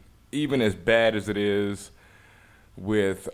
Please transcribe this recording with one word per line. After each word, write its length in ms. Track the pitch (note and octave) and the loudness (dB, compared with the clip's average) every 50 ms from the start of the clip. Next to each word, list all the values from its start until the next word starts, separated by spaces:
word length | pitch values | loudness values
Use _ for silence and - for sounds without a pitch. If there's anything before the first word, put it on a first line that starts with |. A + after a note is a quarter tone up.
| - - - _ _ _ | -14 -20 -20 _ _ _
even 280 | - D3 D3+ C3 C#3 B2+ | -6 -6 -4 -2 0 2
as 140 | A2+ G#2 F2+ | 2 0 0
bad 400 | E2+ E2+ A2+ A2+ A#2 A2+ A2+ G#2+ | -2 0 2 4 4 4 4 2
as 140 | G#2 G2 G#2+ | 0 -2 -4
it 80 | G2 | -2
is 560 | G#2 G#2 G#2 G2+ G2+ G2+ G2+ G2+ - - - - - - - - - - - - - - - - - _ - - | 0 0 0 0 0 0 -2 -4 -8 -12 -18 -20 -20 -20 -20 -20 -20 -20 -20 -20 -20 -20 -20 -20 -20 _ -20 -18
with, 520 | G2+ F#2 G#2 G#2+ G#2+ G2 F#2+ F#2 F#2 - - | -10 -4 0 2 2 2 2 0 -4 -8 -8